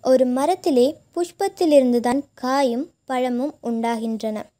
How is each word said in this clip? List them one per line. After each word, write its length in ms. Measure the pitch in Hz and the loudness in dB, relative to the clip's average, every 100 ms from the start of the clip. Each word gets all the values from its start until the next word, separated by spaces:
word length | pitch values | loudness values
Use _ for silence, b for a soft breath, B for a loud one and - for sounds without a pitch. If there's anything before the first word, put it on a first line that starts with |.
ஒரு 220 | - 262 254 | 2 2 2
மரத்திலே 580 | 247 294 370 359 262 254 320 _ | 0 0 0 0 2 2 0 _
புஷ்பத்திலிருந்துதான் 1120 | - 339 - 392 392 349 285 254 240 233 262 - | -6 -6 -4 -6 0 4 4 4 0 0 -4 -6
காயும் 520 | - 254 269 269 233 330 _ _ | -10 -2 0 0 -2 -8 _ _
பழமும் 480 | 254 254 240 277 - | -4 -2 -2 -6 -8
உண்டாகின்றன. 760 | 233 233 233 233 226 220 220 214 - _ | -8 -4 -4 -4 -6 -6 -6 -8 -12 _